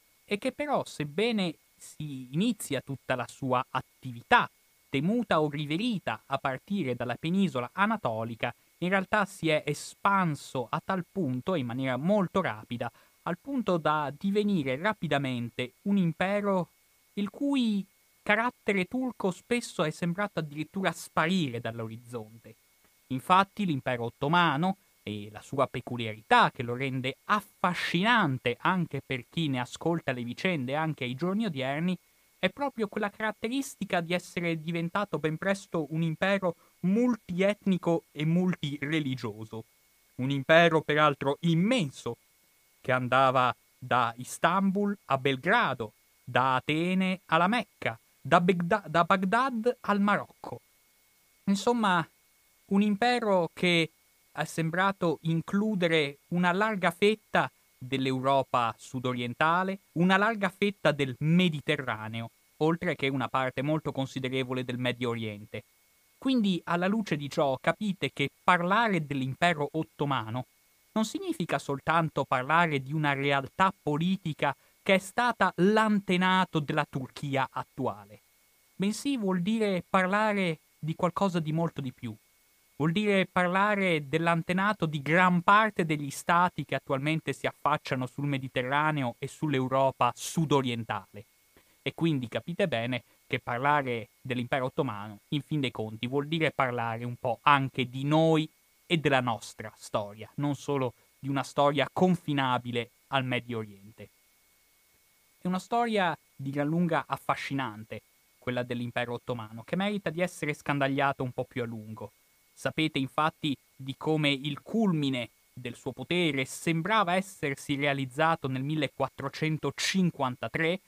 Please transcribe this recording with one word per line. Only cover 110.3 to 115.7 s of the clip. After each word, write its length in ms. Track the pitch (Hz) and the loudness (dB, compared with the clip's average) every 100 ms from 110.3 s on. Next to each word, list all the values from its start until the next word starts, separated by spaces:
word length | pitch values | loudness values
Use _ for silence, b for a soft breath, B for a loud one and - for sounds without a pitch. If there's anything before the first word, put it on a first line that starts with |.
| - 147 | -4 -6
scandagliata 680 | 147 - 143 139 139 139 139 | -4 -4 0 0 2 0 0
un 100 | 131 | -4
po' 120 | 123 | -6
più 180 | 127 - | -8 -6
a 40 | 117 | -6
lungo. 460 | 113 107 107 104 - _ _ _ | -8 -12 -14 -14 -18 _ _ _
Sapete 460 | - 135 - 156 147 | -10 -6 -2 0 0
infatti 580 | 135 - 156 - 156 131 _ | -2 0 0 0 -4 -4 _
di 200 | - 135 131 | -14 -12 -6
come 340 | - 156 151 | -2 2 2
il 300 | 139 147 139 | 0 -2 -8
culmine 680 | - 220 214 160 143 131 117 _ _ | -4 0 2 2 0 -2 -6 _ _
del 260 | - 123 | -14 -12